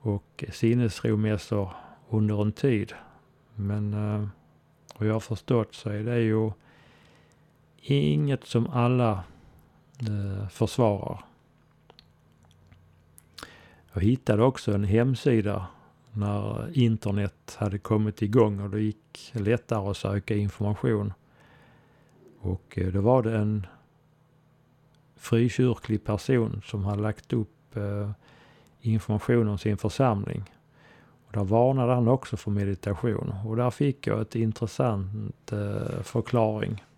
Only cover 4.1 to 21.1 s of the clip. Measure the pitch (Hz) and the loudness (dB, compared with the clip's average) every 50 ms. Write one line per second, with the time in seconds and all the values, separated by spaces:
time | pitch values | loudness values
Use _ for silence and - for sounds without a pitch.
4.1 | 104 104 104 104 - _ _ _ _ _ _ _ _ _ _ - - - 107 107 | -2 -4 -4 -6 -8 _ _ _ _ _ _ _ _ _ _ -20 -8 -2 0 0
5.1 | 107 110 107 - 113 104 - - 131 117 107 - - - - - 104 104 107 117 | 0 0 -2 -4 -8 -8 -2 0 2 2 2 0 -6 -10 -8 -6 -6 -4 -4 -2
6.1 | 120 120 117 110 110 110 110 110 104 _ _ _ _ _ - - - _ _ - | 0 2 2 2 2 2 2 0 -4 _ _ _ _ _ -20 -20 -20 _ _ -20
7.1 | - _ _ _ _ _ _ _ _ _ _ _ _ _ _ - 139 143 147 147 | -20 _ _ _ _ _ _ _ _ _ _ _ _ _ _ 0 0 2 2 2
8.1 | 147 151 151 143 139 127 - - - 120 117 - - 123 120 123 127 127 123 113 | 2 2 2 0 -2 -4 -4 -2 0 0 0 2 0 0 2 2 4 4 2 2
9.1 | 107 95 87 - - - - - - - - _ _ _ _ _ _ - 113 110 | 0 -2 -6 -12 -18 -20 -20 -20 -20 -20 -20 _ _ _ _ _ _ -8 -6 -4
10.1 | 104 101 101 101 98 98 104 98 - - 117 104 - - 120 110 104 98 - - | -4 -4 -4 -4 -6 -6 -8 -8 0 0 0 0 2 2 4 4 4 0 -2 -8
11.1 | - 95 - - - _ _ _ _ _ _ _ _ _ _ _ - - _ _ | -8 -10 -12 -20 -20 _ _ _ _ _ _ _ _ _ _ _ -20 -20 _ _
12.1 | _ _ _ _ _ _ _ _ _ _ _ - - _ _ _ _ _ _ _ | _ _ _ _ _ _ _ _ _ _ _ -20 -20 _ _ _ _ _ _ _
13.1 | _ - _ _ _ - - - - - - - - _ _ _ - - 85 107 | _ -20 _ _ _ -18 -18 -18 -18 -20 -20 -20 -20 _ _ _ -4 0 2 2
14.1 | 127 131 _ - 110 101 113 135 131 - - - 101 101 104 101 101 113 120 131 | 2 2 _ 0 2 4 4 2 2 0 -4 -2 0 0 0 2 2 4 4 2
15.1 | 131 117 - 143 123 113 101 104 101 98 90 87 - - - - _ _ _ _ | 0 0 2 2 2 2 2 0 -4 -4 -6 -8 -14 -20 -20 -20 _ _ _ _
16.1 | - 107 101 104 101 104 101 104 110 110 113 - 175 139 123 117 113 107 - 101 | -6 -4 -2 -2 -2 -2 -4 -4 -6 -6 -8 -4 0 2 4 4 2 0 -2 -4
17.1 | 101 101 101 98 - _ _ - - - 107 104 95 101 - - 110 107 107 107 | -2 -2 -2 -4 -6 _ _ -20 -8 -4 -4 -4 -4 -4 -2 0 0 2 2 0
18.1 | 104 - 113 104 104 127 113 107 101 98 101 101 98 107 107 107 107 _ _ _ | -2 -2 -4 2 6 6 6 6 4 -2 -4 -4 -4 -2 -2 -2 -4 _ _ _
19.1 | _ - - - - 117 101 104 117 120 - - 117 107 98 101 98 - - 104 | _ -20 -20 -10 -6 -4 0 2 2 0 0 -2 -2 -2 0 -2 -4 -2 -2 -2
20.1 | 98 101 - - 110 104 104 101 - - 104 101 104 - - 131 113 104 104 101 | -2 -2 -2 -2 -2 0 0 -2 -2 -2 -2 -2 -2 0 0 0 0 0 -2 -4